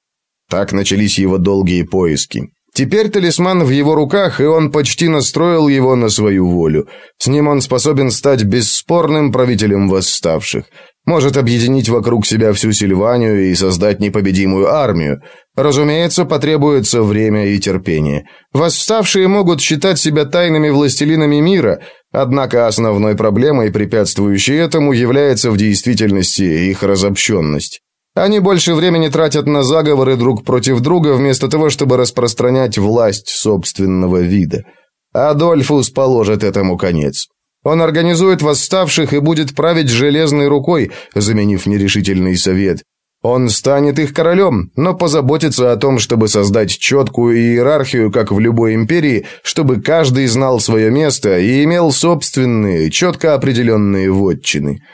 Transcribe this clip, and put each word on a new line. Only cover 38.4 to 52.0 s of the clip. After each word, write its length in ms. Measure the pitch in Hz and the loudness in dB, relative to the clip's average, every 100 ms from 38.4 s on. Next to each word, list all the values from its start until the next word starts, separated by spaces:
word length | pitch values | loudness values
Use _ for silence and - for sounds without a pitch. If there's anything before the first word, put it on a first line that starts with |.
восставших 720 | 151 147 - 190 175 - 147 | 0 0 -2 -2 0 -2 0
и 60 | 143 | 0
будет 340 | 151 156 147 | 0 0 -2
править 340 | - 160 165 143 | -2 0 0 0
железной 600 | 117 143 147 156 147 143 | 0 0 0 0 0 2
рукой, 420 | 147 135 170 104 - - | 0 0 -2 -2 -6 -8
заменив 520 | 104 104 110 104 98 101 | -4 0 0 0 0 0
нерешительный 720 | 104 98 104 95 92 92 90 | 0 0 0 0 0 0 0
совет. 460 | 95 92 95 85 - _ _ _ | 0 0 0 -4 -8 _ _ _
Он 260 | 113 127 123 | -2 0 0
станет 520 | 101 131 139 143 139 | -2 0 0 0 0
их 120 | 143 | -2
королем, 600 | 156 165 175 190 113 87 | -2 0 2 2 0 -4
но 200 | - 175 | -4 -2
позаботится 760 | 180 165 151 135 156 156 123 123 | -2 0 0 0 0 0 0 0
о 60 | 113 | 2
том, 240 | 139 127 | 0 0
чтобы 260 | - 117 110 | 0 0 2
создать 500 | 107 101 98 95 - | 2 2 0 -2 -2
четкую 640 | - 139 135 - 120 117 | 0 0 0 0 0 2
иерархию, 720 | 117 120 127 151 131 127 110 | 2 2 2 0 0 0 0
как 220 | 120 107 | 0 0
в 80 | 101 | 0
любой 340 | 113 117 113 | 2 2 0
империи, 520 | 110 110 170 147 117 - - | 0 0 0 0 -2 -4 -14
чтобы 360 | - - 143 127 | -8 -2 0 0
каждый 460 | - 165 143 127 131 | 0 0 2 0 0
знал 320 | 117 135 123 | 0 0 0
свое 320 | 113 110 110 | 0 2 2
место 480 | 131 156 - 104 92 | 2 0 -2 0 0
и 240 | 101 135 | 2 2
имел 300 | 151 175 165 | 2 2 0
собственные, 960 | 135 | 0